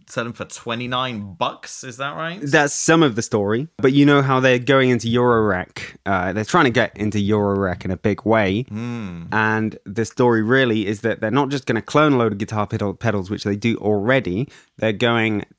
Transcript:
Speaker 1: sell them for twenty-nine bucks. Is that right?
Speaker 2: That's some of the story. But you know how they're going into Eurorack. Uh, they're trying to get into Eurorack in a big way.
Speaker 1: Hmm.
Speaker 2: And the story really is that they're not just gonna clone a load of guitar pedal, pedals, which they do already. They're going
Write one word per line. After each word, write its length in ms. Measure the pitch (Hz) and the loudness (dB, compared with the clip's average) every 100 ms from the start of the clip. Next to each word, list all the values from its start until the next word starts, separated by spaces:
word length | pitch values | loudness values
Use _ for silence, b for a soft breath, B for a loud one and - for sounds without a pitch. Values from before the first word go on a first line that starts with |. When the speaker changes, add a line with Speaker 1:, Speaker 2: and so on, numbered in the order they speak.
| - | -12
Speaker 1:
sell 160 | 127 | -8
them 100 | 117 | -8
for 120 | - - | -10 -14
twenty-nine 920 | - 120 117 123 127 127 110 101 85 | -12 -10 -8 -6 -6 -6 -8 -12 -6
bucks. 480 | - - - - | -6 -6 -16 -16
Is 140 | 127 120 | -16 -12
that 180 | 139 160 | -10 -8
right? 240 | 165 185 | -10 -8
Speaker 2:
That's 320 | 143 156 143 | 2 2 2
some 300 | - - 165 | 0 4 6
of 120 | 147 107 | 4 2
the 60 | |
story. 460 | - 110 101 117 156 - | -2 0 0 -2 -4 0
But 160 | 135 | 2
you 100 | 139 | 6
know 200 | 143 143 | 6 6
how 160 | 139 131 | 4 2
they're 180 | 131 123 | 4 2
going 320 | 123 135 127 | 4 4 4
into 180 | 120 117 | 2 2
Eurorack. 880 | 120 123 113 107 90 - - - - 95 | 2 4 4 2 0 -4 -12 -16 -10 -2
Uh, 260 | 92 92 | -2 0
they're 100 | 101 | -4
trying 200 | 107 180 | 0 2
to 80 | 131 | 4
get 260 | 117 107 - | 2 -2 -2
into 220 | 104 104 | -2 0
Eurorack 680 | 101 107 101 98 95 90 92 | 0 2 2 0 -2 -4 -6
in 60 | |
a 60 | 90 | -2
big 280 | 107 98 104 | -2 -2 0
way. 380 | 110 98 104 | 2 2 -2
Speaker 1:
Hmm. 600 | 131 107 120 120 98 87 85 | -4 -10 -8 -10 -10 -12 -4
Speaker 2:
And 460 | 107 110 110 110 - 101 | -2 0 0 -2 -6 -10
the 200 | 104 107 | -6 -6
story 360 | - 123 113 | 2 2 4
really 460 | 107 135 123 110 98 | 2 2 2 0 -2
is 140 | 107 | -4
that 200 | 113 101 | -4 -2
they're 80 | 110 | -2
not 200 | 135 135 | 0 0
just 180 | 139 - | -4 -4
gonna 160 | 110 | -4
clone 300 | - 151 151 | 0 2 4
a 40 | 127 | 2
load 140 | 113 | 0
of 80 | 101 | -2
guitar 260 | 104 107 101 | -6 -4 -4
pedal, 300 | 104 104 90 | -4 -4 -2
pedals, 340 | 113 104 92 | -2 -2 -4
which 140 | 101 | -6
they 120 | 104 104 | -4 -2
do 200 | 117 - | -2 -2
already. 720 | 104 104 110 135 95 92 143 B B - | -2 -2 0 0 0 -4 -6 B B -4
They're 140 | 110 | -4
going 540 | 107 120 117 110 104 - | 0 0 2 0 -2 -6